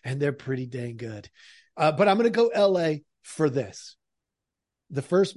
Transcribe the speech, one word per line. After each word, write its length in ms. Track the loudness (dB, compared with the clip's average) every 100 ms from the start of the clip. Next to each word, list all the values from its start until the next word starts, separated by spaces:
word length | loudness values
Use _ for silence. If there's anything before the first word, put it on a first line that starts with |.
and 160 | -8 -2
they're 120 | -2
pretty 340 | -2 -6 -6 -6
dang 300 | -8 -10 -10
good. 320 | -12 -12 -16 _ -20 -20 _ -2
Uh, 160 | 0
but 160 | 4 4
I'm 80 | 4
gonna 140 | 2
go 180 | 2 2
L 300 | 4 4 4
A 240 | 0 -2 -8 _
for 260 | -14 -2 0
this. 460 | 0 -6 -10 -20 -20 _ _ _ _ _ _ _ _ _
The 120 | -10
first 340 | 0 0 0